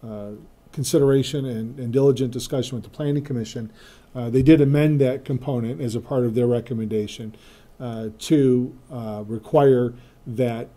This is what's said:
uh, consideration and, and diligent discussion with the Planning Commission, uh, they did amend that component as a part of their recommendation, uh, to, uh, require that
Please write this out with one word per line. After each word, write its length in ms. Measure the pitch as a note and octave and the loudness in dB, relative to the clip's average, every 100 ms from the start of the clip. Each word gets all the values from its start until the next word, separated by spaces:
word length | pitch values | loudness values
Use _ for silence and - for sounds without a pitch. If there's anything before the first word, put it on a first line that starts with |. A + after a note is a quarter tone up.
| A#2 | -12
uh, 240 | G#2+ G#2 G#2 - _ _ | -12 -12 -14 -18 _ _
consideration 720 | - C3 D#3+ C#3 C3+ C3 D3 | -8 0 2 4 4 0 -4
and, 340 | C3 A2+ A2+ C#3 | -6 -6 -8 -8
and 140 | A#2+ | -2
diligent 400 | B2 C#3 A#2+ C3 | 4 4 4 -2
discussion 440 | B2 - C3+ B2 B2 | -4 -4 -4 -4 -8
with 80 | |
the 60 | G2+ | -12
Planning 340 | - D3 C#3+ | -6 -2 -2
Commission, 480 | D3 B2 A2 B2 A2 - - - _ | -2 -6 -6 -8 -12 -14 -20 -20 _
uh, 160 | B2+ A#2+ | -8 0
they 120 | B2+ | 2
did 180 | C3+ D#3+ | 6 6
amend 400 | C#3 D3 D3+ D3 | 6 4 2 4
that 240 | C3 C3 | 2 0
component 560 | - C3 - B2+ A2+ C#3+ | -6 -6 -4 -4 -4 -6
as 140 | B2 | -6
a 60 | A2+ | -6
part 240 | A2+ C3+ | -4 -2
of 100 | B2 | 0
their 120 | A2+ A#2+ | 0 0
recommendation, 880 | A#2+ A2+ A2+ A2 A2 G#2 - A2 - - - _ _ | 0 -2 -6 -4 -4 -4 -8 -14 -16 -20 -20 _ _
uh, 300 | B2 A2+ A2 - | -10 -8 -10 -12
to, 580 | - D#3 C3+ B2 B2+ - _ | 0 4 6 4 0 -8 _
uh, 320 | C3 A2 G#2+ G#2+ | -12 -10 -10 -8
require 680 | A2+ - D#3 C#3 B2+ B2 A#2+ - _ - | -10 0 4 6 6 2 -4 -20 _ -12
that 420 | A#2 B2 A#2 B2 | -4 -4 -4 -10